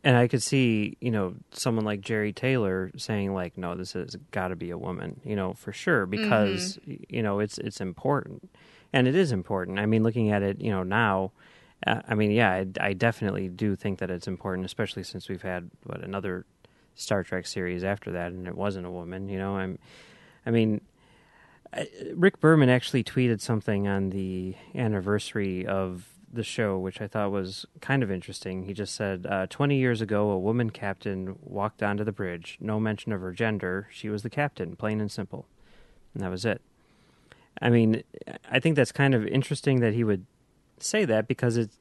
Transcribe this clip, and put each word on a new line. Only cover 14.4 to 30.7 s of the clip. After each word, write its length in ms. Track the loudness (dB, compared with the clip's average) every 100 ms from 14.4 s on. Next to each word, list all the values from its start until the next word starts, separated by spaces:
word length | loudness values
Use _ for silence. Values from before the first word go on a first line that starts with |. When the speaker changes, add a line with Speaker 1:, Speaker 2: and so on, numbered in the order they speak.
| -4 -4 -4
Speaker 1:
especially 380 | -4 -4 -4
since 240 | -10 -12 -8
we've 140 | -8
had, 280 | -6 -6 -8 _
what, 180 | -12 -10
another 440 | -6 -6 -4 -6 -8 _ -20 _ _ -14
Star 260 | 0 0
Trek 240 | 0 -4 -4
series 380 | -4 -4 -2
after 260 | -2 -2 -4
that, 200 | -6 -6
and 160 | -8 -10
it 80 | -4
wasn't 300 | -4 -4 -8
a 40 |
woman, 380 | -10 -10 -10 -6
you 100 | -4
know? 180 | -2 -2
I'm, 220 | -4 -6 -14 -20 -20 -20 -20 _ 2
I 40 |
mean, 300 | 4 4 0 _ _ _ _ _ _ -20 _ -12
I, 140 | -8 -8 -10 -10
Rick 260 | 4 4 6
Berman 300 | 8 8 8
actually 340 | 6 4 -2
tweeted 360 | 0 2 2 2
something 460 | 0 0 2 0 2
on 240 | 2 0
the 460 | -2 -4 -4 -6 -10 -12
anniversary 920 | -2 0 0 2 0 0 -2 -2 -2 -2
of 420 | -2 -2 -6 -12 -20 -10
the 100 | -8
show, 360 | -6 0 0 0
which 220 | -4 -6
I 60 | -4
thought 240 | 0 0
was 340 | 0 -4 -8 -14 -16
kind 220 | 0 2
of 80 | 2
interesting. 540 | -2 -6 -10 -8 -8
He 100 | -8
just 200 | -8 -8
said, 320 | -4 -4 -4 -4
uh, 160 | -4 -4
"Twenty 280 | 0 2 4
years 240 | 2 2
ago, 280 | 0 2 2
a 80 | 2
woman 320 | 0 2 0